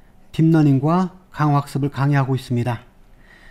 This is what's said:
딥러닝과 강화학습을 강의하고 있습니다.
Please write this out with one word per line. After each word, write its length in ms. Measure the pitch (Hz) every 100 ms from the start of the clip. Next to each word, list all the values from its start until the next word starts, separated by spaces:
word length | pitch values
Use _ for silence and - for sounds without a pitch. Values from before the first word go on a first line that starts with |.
| - - -
딥러닝과 880 | - 160 160 151 135 143 175 185 - _
강화학습을 580 | - 151 143 - 139 139
강의하고 460 | 127 139 143 135
있습니다. 440 | 135 - 120 120 117 - _ - - - - -